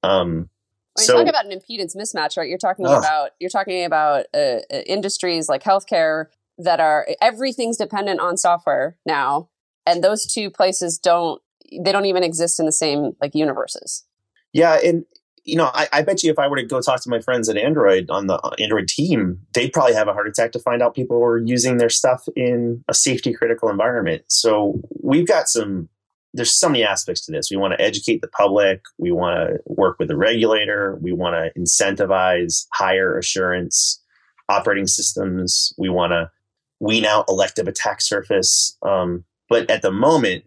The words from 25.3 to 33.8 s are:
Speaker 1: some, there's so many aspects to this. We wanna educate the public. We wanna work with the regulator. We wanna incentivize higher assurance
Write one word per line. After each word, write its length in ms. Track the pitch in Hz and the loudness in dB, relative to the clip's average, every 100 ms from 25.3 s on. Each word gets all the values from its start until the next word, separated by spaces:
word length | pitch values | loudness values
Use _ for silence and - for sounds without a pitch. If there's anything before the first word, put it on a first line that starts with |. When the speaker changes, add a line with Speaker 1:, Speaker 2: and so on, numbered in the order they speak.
| - - | 2 2
Speaker 1:
some, 400 | 117 104 95 82 _ _ _ _ | -2 -2 -6 -8 _ _ _ _
there's 180 | - 120 | -4 0
so 160 | - 175 | 2 2
many 160 | 135 | 2
aspects 420 | 107 98 - 87 - | 2 0 -4 -6 -6
to 60 | |
this. 160 | 80 - | -6 -4
We 60 | 98 | -2
wanna 180 | 98 90 | -2 2
educate 400 | 104 101 - 113 | 0 0 -2 -2
the 80 | - | -2
public. 520 | - 101 101 98 95 - _ | 0 2 4 2 0 -6 _
We 140 | 175 | -2
wanna 440 | 120 87 85 82 - - | 0 0 0 -2 -4 -6
work 300 | - 92 - | 0 0 0
with 80 | 80 | -4
the 100 | 76 | 0
regulator. 840 | 104 117 110 110 104 104 98 95 | 2 2 2 2 0 -2 -4 -4
We 80 | 85 | -6
wanna 380 | 87 90 85 82 - | -4 -2 -2 -4 -4
incentivize 1080 | 87 - 98 101 98 95 92 87 87 82 - | -2 2 0 0 0 2 2 0 0 -4 -4
higher 460 | - 95 95 92 95 | -4 0 0 0 -2
assurance 840 | 92 98 92 90 87 - | -4 -2 -2 -2 -2 0